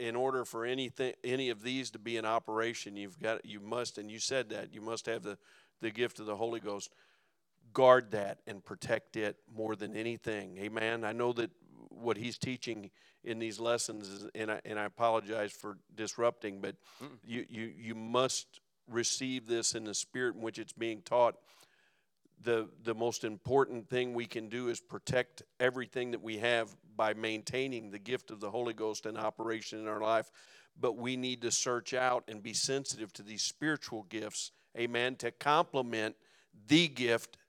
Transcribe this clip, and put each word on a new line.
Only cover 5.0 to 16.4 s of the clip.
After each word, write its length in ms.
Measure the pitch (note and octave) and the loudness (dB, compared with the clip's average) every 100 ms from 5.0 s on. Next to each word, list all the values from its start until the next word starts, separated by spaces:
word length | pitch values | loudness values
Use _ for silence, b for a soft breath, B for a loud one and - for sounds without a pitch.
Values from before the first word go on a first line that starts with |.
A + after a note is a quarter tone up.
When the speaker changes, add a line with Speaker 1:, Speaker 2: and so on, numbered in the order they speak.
| - | -4
Speaker 1:
have 160 | A2+ | -4
the, 140 | G2+ G2+ b b b _ | -4 -10 b b b _
the 100 | A2+ | -4
gift 300 | A2 A#2+ - | 0 0 0
of 60 | G#2+ | -6
the 100 | G2+ | -2
Holy 240 | A#2 A#2 | -2 -2
Ghost. 340 | G#2 G2+ - b b b b b _ _ A#2+ | -4 -6 -8 b b b b b _ _ -4
Guard 400 | A#2+ C3 B2+ A#2 | 8 12 12 8
that 260 | G#2 G2 - - | -2 -2 -6 -10
and 180 | G2+ | -12
protect 520 | - G2+ - A2+ - A2+ | -10 -10 0 -2 0 -2
it 200 | G#2 - _ | -2 -4 _
more 220 | A2+ A2 G#2+ | -6 -4 -4
than 180 | G#2 | -4
anything. 640 | G#2+ A#2 A#2 - G#2+ G2 F#2 | -4 -4 -4 -4 -4 -6 -6
Amen? 460 | G#2 A2+ A2 A#2 | -4 0 0 0
I 80 | A2 | -2
know 200 | A#2 A#2+ | 0 0
that 160 | A#2+ A2+ - - - A#1 | 2 -2 -6 -20 -20 -20
what 280 | - A#2 G#2 | -6 -2 0
he's 220 | A#2+ A2+ | -2 -4
teaching 520 | - B2+ - A2 G2 b b b | -4 -4 -6 -8 -10 b b b
in 140 | - A2+ | -8 -6
these 200 | A2+ G2+ | -6 -2
lessons 500 | A#2 A#2+ - A2 G2 | 2 2 0 -6 -10
is, 180 | G2 G#2 | -10 -10
and 160 | A2 A2 | -6 -4
I, 80 | G#2+ | -4
and 140 | A2 G#2+ | -4 -4
I 60 | |
apologize 680 | G#2 - A#2 A2+ G#2 A2 G#2 | -4 2 4 4 0 -2 -2
for 240 | - G#2+ G2 _ | -4 -12 -12 _
disrupting, 680 | - G#2+ - A#2 A#2 | -6 -6 2 2 2